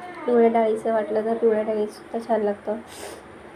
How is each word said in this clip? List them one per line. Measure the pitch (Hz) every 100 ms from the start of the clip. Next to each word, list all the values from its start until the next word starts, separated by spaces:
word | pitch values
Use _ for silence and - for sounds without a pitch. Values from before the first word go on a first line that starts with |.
| - - 247
पिवळ्या | 240 233
डाळीचं | 226 220 220 226
वाटलं | 226 208 214 220
तर | 226
पिवळ्या | 233 214
डाळीसुद्धा | 214 214 214 - - 233 226
छान | 220
लागतं, | 208 202 - 226 - - - - - - -